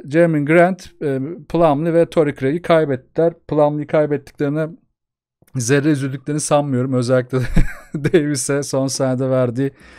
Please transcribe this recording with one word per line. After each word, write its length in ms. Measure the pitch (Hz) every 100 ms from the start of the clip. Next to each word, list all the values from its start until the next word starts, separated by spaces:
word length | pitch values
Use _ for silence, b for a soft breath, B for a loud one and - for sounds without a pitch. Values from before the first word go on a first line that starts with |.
| 143
Jeremy 400 | 151 170 156 143
Grant, 440 | 165 175 190 - -
e, 180 | 151 131 135 175 147
Plumlee 440 | 165 170 143 170
ve 120 | 165 165
Torrey 300 | 165 147 -
Craig'i 260 | 135 165
kaybettiler. 720 | - 165 156 127 - - 165 165 -
Plumlee'yi 400 | 151 147 151 147
kaybettiklerine 800 | 160 151 143 - - 143 151 160 - _ _ _ _ _ _ _ 131
zerre 340 | 117 139 143
üzüldüklerini 500 | 147 139 131 147 151
sanmıyorum. 540 | - 147 143 127 131
Özellikle 440 | 127 120 127 127 131 120 - -
<laughs> 280 | - - 151
Davis'e 680 | 143 175 147 143 - 139
son 240 | 135 135 135
saniyede 420 | - 131 127 131
verdiği, 420 | 131 127 117 135 B B